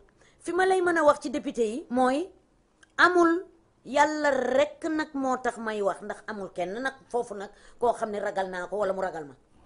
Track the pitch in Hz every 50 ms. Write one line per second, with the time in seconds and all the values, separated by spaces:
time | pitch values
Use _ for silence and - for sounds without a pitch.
0 | - _ _ _ _ _ _ _ - 339 339 359 381 381 381 381 349 359 339 330
1 | 302 294 294 294 - 285 233 294 196 277 - 233 226 208 226 302 349 - 240 262
2 | 254 254 269 294 370 381 - _ _ _ _ _ _ _ _ _ _ _ _ -
3 | 311 349 359 349 339 330 339 359 - - _ _ _ _ _ _ - 196 254 285
4 | 294 302 311 302 294 285 269 247 247 240 254 269 294 294 - - - 330 311 311
5 | 302 302 - 277 269 262 254 247 247 240 220 220 226 220 214 208 196 185 165 -
6 | 202 208 202 - - - 214 202 190 170 - 180 175 180 196 233 269 269 262 -
7 | - _ - 247 240 - 208 202 196 202 - - - - - - 240 240 220 -
8 | 226 220 202 202 202 208 202 196 190 185 185 180 180 - 185 208 208 185 185 185
9 | 185 185 156 165 147 139 123 _ _ _ _ - -